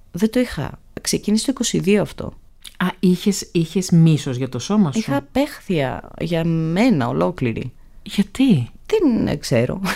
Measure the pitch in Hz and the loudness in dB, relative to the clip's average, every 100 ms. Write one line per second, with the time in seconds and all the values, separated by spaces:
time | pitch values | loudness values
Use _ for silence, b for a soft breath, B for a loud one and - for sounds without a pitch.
0 | - 170 220 247 247 - 135 - - - | -16 -2 0 2 -2 -4 -8 -10 -16 -10
1 | - - - 214 - 262 233 170 160 208 | -4 -4 0 0 0 -2 -2 0 2 2
2 | 151 - - - - - - - 180 - | 0 -6 -12 -12 -20 -20 -20 -4 -4 0
3 | 185 180 214 185 - 180 160 196 180 170 | 2 2 0 -2 -2 -2 -2 -2 2 6
4 | 165 151 143 123 131 127 - 208 175 127 | 6 4 0 -4 -4 -6 0 2 2 0
5 | 226 277 - 254 285 - - 170 131 90 | -2 -4 -2 -2 -2 -4 -4 -2 -2 -4
6 | - - 160 165 165 165 160 170 254 175 | -10 -8 -2 0 0 0 0 2 2 2
7 | 120 139 175 - 127 110 123 - - - | 0 0 -2 0 -2 -2 -8 -12 -20 -20
8 | - - 196 - 269 160 120 - - 440 | -6 -4 -2 0 2 2 0 -10 -2 2
9 | 330 220 - 151 - 120 123 - 190 | 2 2 0 -4 0 0 0 -2 -4